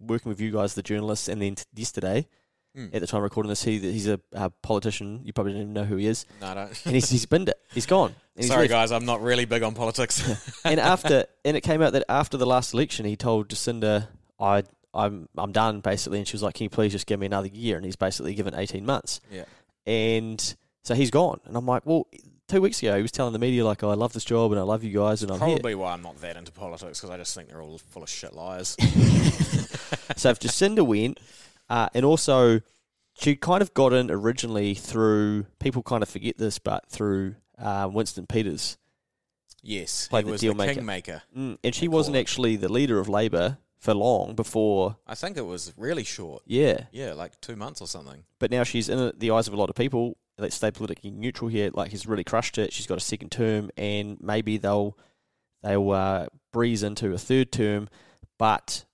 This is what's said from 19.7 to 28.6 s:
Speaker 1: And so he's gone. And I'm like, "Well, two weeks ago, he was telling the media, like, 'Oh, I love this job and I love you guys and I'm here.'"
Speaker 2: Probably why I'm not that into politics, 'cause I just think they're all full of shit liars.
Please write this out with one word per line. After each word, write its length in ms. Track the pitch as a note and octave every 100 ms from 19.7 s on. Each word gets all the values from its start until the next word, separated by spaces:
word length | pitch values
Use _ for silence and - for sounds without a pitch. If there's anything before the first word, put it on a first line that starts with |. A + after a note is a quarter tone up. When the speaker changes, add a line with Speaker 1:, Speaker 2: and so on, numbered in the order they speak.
| _ -
Speaker 1:
And 720 | A2+ A2 A2+ A2+ A2 - - _ _
so 120 | - A#2+
he's 160 | C3
gone. 300 | C#3 F3 -
And 140 | - A#2
I'm 80 | B2
like, 200 | B2+ D3
"Well, 220 | E3 - - - _ -
two 140 | F#3+
weeks 200 | F#3+ -
ago, 140 | A2+ G2+
he 60 |
was 100 | A2
telling 220 | - B2
the 60 | A2+
media, 260 | B2 B2 A2
like, 180 | G2+
'Oh, 60 | G#2
I 60 | G#2
love 180 | A#2+
this 100 | A#2
job 280 | - A#2 A2+
and 60 | G#2
I 20 |
love 220 | F#2+ A2 A2+
you 120 | G2+
guys 260 | G#2 G#2+
and 80 | G#2
I'm 80 | F#2+
here.'" 160 | D#3 D#3+
Speaker 2:
Probably 180 | A#2 G2
why 160 | F2+
I'm 100 | F2
not 200 | F2 D2
that 160 | E2+ E2+
into 160 | E2+
politics, 480 | - F#2+ E2 F2+ -
'cause 80 | G2
I 80 | F2+
just 180 | E2+ -
think 140 | E2
they're 120 | D#2+
all 180 | D#2 E2 -
full 140 | F#2
of 60 | D#2
shit 240 | - -
liars. 440 | - F2 F2+